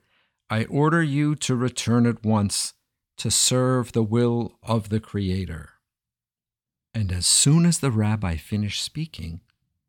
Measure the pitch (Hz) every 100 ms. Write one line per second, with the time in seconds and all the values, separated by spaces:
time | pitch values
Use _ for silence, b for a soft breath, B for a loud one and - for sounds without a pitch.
0 | _ _ _ _ - 110 - 139 156 165
1 | 156 139 151 151 - 127 123 - - 117
2 | 120 110 107 107 101 - - - _ _
3 | _ - 113 - - 127 127 127 113 120
4 | 110 117 120 120 113 - 107 113 104 107
5 | - 104 98 95 92 80 76 _ _ _
6 | _ _ _ _ _ _ _ _ _ 113
7 | 98 90 87 - 139 160 170 160 139 110
8 | 104 107 101 82 - 104 104 - - -
9 | 160 - 82 85 - _ _ _